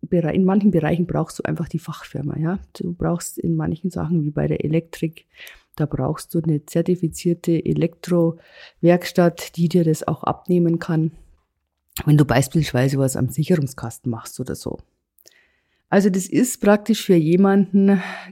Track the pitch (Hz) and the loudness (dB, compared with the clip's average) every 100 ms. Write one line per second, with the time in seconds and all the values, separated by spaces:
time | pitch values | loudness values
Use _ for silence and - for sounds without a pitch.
0 | - 180 160 - 185 202 202 170 151 170 | -2 0 0 2 2 4 4 2 2 0
1 | 175 147 160 - - 156 160 160 - 156 | 0 -2 -4 -6 -6 -4 -4 -8 -8 -14
2 | - 147 143 139 160 190 - - 175 175 | -12 -8 -6 -4 -4 -6 -10 -10 -10 -4
3 | 165 170 - - 170 160 156 165 185 170 | -2 -2 -6 -6 -4 -2 -2 -4 -6 -6
4 | 160 170 147 147 151 151 147 160 165 - | -2 0 0 -2 -2 -2 0 -2 -4 -6
5 | 160 - _ _ - - _ - 151 143 | -8 -8 _ _ -20 -20 _ -6 -4 -2
6 | 135 156 - 170 160 147 - 170 170 180 | -4 -6 -6 -4 -2 -2 -2 -2 0 -2
7 | 160 - 175 170 - 165 - 147 170 - | -2 -4 -4 -2 0 -2 0 -2 -2 -4
8 | - 175 165 165 _ - - _ 170 175 | -2 2 2 -2 _ -20 -20 _ 4 4
9 | 175 - 175 170 - - 170 180 160 156 | 2 2 2 0 -8 -2 0 2 2 0
10 | - 151 - - - 180 170 165 - 160 | -2 -4 -4 -6 0 2 2 0 -2 -2
11 | 160 - - _ _ _ _ _ _ - | -2 -4 -18 _ _ _ _ _ _ -4
12 | 151 151 135 120 135 165 147 123 135 139 | 2 4 4 2 2 0 0 0 0 2
13 | 135 - 127 - 151 175 139 - 113 - | 0 0 -2 -2 0 0 0 -8 -14 -10
14 | 123 110 - - 127 71 - - - _ | -10 -10 -12 -12 -10 -10 -10 -12 -14 _
15 | _ _ _ _ _ _ _ _ _ 196 | _ _ _ _ _ _ _ _ _ 2
16 | 196 185 185 - 247 - 202 208 208 214 | 2 0 0 0 0 0 2 2 2 -2
17 | - 175 156 175 196 202 196 196 196 190 | 2 2 4 4 4 4 2 4 4 2
18 | - - - | 0 -12 -16